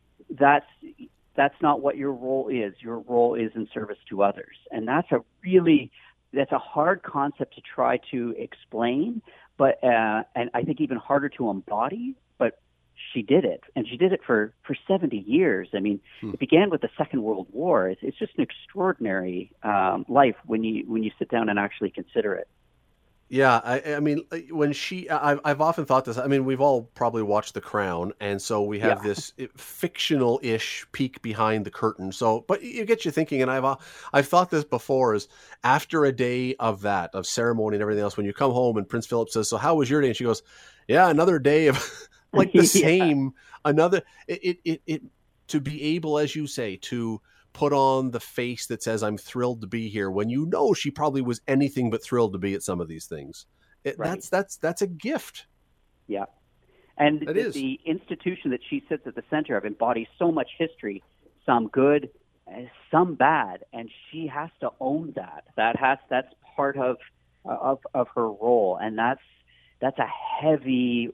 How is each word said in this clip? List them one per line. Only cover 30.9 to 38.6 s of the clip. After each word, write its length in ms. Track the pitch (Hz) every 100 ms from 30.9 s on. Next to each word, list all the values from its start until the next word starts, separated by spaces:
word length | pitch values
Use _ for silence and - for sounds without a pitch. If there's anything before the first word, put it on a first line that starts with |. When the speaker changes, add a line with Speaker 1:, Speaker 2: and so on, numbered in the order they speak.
Speaker 2:
peek 300 | - 131 -
behind 420 | 117 107 110 110
the 60 | 101
curtain. 420 | - 110 - 95
So, 320 | - 117 110 -
but 160 | 170
you 220 | 240 240
get 220 | 214 226 165
you 40 |
thinking, 300 | 156 160 135
and 100 | 131
I've, 140 | 135
uh, 120 | 135 131 - - -
I've 160 | 143 139
thought 220 | 175 180
this 140 | 160
before: 500 | 147 120 - 131 123
is 140 | 107 - - - -
after 400 | 123 143 - 165
a 80 | 139
day 420 | 123 123 123 127 131
of 260 | 117 101
that, 320 | 101 98 85
of 120 | 98 90
ceremony 500 | - 117 113 107 104
and 60 |
everything 200 | 107 104
else, 160 | 104 -
when 80 | 101
you 80 |
come 180 | - 139
home 240 | 123